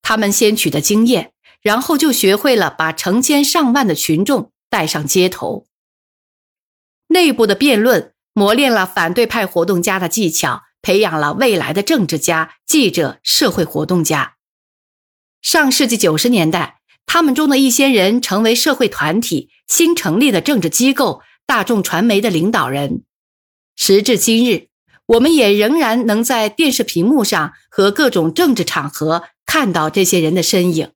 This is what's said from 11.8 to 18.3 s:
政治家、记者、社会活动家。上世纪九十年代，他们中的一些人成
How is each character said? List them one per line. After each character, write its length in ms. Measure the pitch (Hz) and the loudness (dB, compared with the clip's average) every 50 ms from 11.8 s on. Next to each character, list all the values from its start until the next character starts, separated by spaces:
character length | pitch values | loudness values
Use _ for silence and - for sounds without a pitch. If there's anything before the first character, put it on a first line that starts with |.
| 202 | -2
政 240 | - 320 277 190 | 0 0 0 0
治 100 | 147 - | -2 -2
家、 360 | 147 - - 170 160 160 - - _ _ | -4 -2 -2 0 -2 -2 -6 -8 _ _
记 240 | - - 311 262 190 | -2 0 2 2 2
者、 300 | - - 156 127 - _ | 0 -2 -4 -4 -4 _
社 300 | _ - - - 311 220 | _ -2 0 0 0 0
会 140 | - - 165 | 0 -2 -4
活 200 | - - 151 156 | -2 -2 -6 -4
动 160 | 165 185 175 | 0 0 0
家。 340 | 156 - 156 143 135 - _ _ _ _ _ _ _ _ _ _ _ _ _ _ _ _ _ _ _ _ _ _ | 0 0 -2 -2 -4 -6 _ _ _ _ _ _ _ _ _ _ _ _ _ _ _ _ _ _ _ _ _ _
上 280 | - - - 330 302 269 | -6 -2 0 2 2 2
世 180 | 262 - 294 | 2 0 0
纪 100 | 226 226 | 0 0
九 200 | - - 175 156 | 0 0 0 0
十 120 | 151 - 240 | 2 0 2
年 200 | 247 202 165 156 | 2 2 2 0
代， 300 | 175 175 156 - _ _ _ _ _ _ _ | 0 -2 -4 -6 _ _ _ _ _ _ _
他 160 | - - 339 | -2 0 0
们 140 | 339 294 254 | 2 2 0
中 140 | 269 311 285 | 0 0 2
的 80 | 277 | 2
一 120 | 262 277 262 | 2 2 2
些 200 | 233 - 277 277 | 2 2 2 2
人 320 | 254 208 185 190 220 247 | 4 2 2 2 0 0
成 220 | 240 - | -2 -2